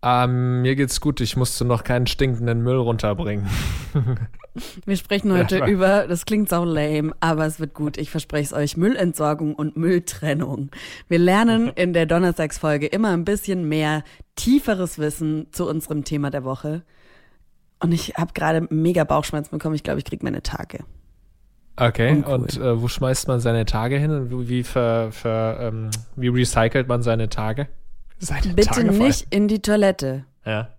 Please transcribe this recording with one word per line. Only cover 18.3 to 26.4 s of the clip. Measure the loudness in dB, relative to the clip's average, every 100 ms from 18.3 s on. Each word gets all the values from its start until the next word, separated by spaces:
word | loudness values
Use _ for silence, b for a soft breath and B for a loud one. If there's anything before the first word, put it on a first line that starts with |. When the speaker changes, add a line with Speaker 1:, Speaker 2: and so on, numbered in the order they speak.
Speaker 2:
gerade | -2 0 0 0
mega | 0 2 2
Bauchschmerzen | 2 0 0 -6 -6
bekommen. | -6 -4
Ich | -4
glaube, | -4 -4
ich |
krieg | -4 -6
meine | -6 -4
Tage. | -6 -8 -10 -14 -16 -20 -20 _ _ _ _ _ _
Speaker 1:
Okay, | 2 2 4 4
Speaker 2:
Uncool. | 4 4
Speaker 1:
und, | 0 -2 -2
äh, | 0 2
wo | 0
schmeißt | 0 0 0 0
man | 0
seine | 2 2
Tage | 2 0 0 0
hin | 0
und | 0 -2
wie, | -4 -2
wie | -2
ver-, | 0 0 2 2 0
ver-, | -4 -2 0 0 -2
ähm, | -4 -4 -4 -6 -8
wie | -2 0
recycelt | 2